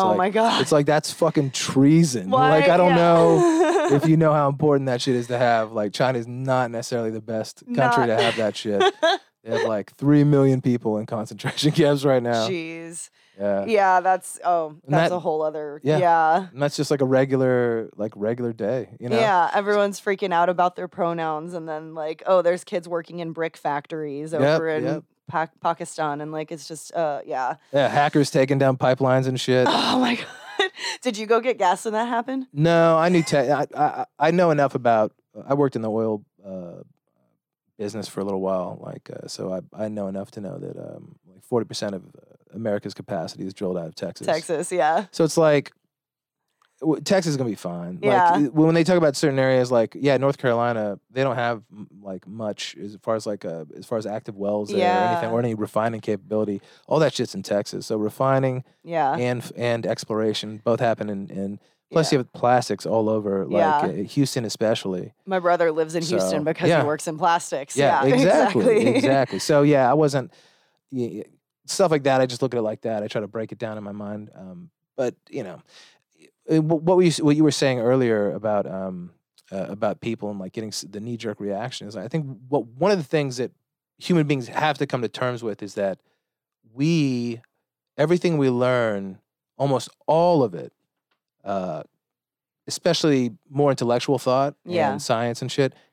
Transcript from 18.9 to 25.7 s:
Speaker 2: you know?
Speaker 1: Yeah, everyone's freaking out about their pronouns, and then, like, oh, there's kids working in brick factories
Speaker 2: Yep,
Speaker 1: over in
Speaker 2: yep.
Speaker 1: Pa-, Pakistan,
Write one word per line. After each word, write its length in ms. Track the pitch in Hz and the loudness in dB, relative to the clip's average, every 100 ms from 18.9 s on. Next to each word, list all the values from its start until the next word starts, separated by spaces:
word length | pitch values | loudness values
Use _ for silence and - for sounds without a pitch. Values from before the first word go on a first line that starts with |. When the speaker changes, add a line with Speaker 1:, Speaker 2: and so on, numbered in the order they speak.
| 101 | -10
Speaker 2:
you 80 | 120 | -2
know? 80 | 226 | 0
Speaker 1:
Yeah, 300 | 220 185 165 | 2 4 2
everyone's 440 | 202 202 208 202 190 | 0 0 2 0 -2
freaking 340 | - 190 196 | -4 -4 0
out 160 | 175 175 | 2 2
about 260 | 175 180 180 | 2 0 -2
their 120 | 180 | -10
pronouns, 680 | - 175 170 160 151 165 | -4 -2 -2 -4 -4 -8
and 120 | 180 160 | -10 -10
then, 280 | 156 160 | -10 -10
like, 280 | 160 156 160 - | -10 -8 -6 2
oh, 160 | 185 | 2
there's 220 | 170 175 | 4 0
kids 220 | - 190 170 | -4 -8 -6
working 320 | 170 165 170 | -8 -8 -8
in 120 | 165 | -8
brick 240 | 160 165 - | -6 -6 -6
factories 760 | 160 143 - 165 151 139 156 | -4 -4 -6 -8 -8 -8 -6
Speaker 2:
Yep, 100 | 160 | 0
Speaker 1:
over 260 | 139 160 160 | 2 2 0
in 160 | 156 | -2
Speaker 2:
yep. 200 | 127 151 - _ - | -2 -6 -8 _ -8
Speaker 1:
Pa-, 220 | 170 160 _ | -6 -6 _
Pakistan, 580 | 175 | -4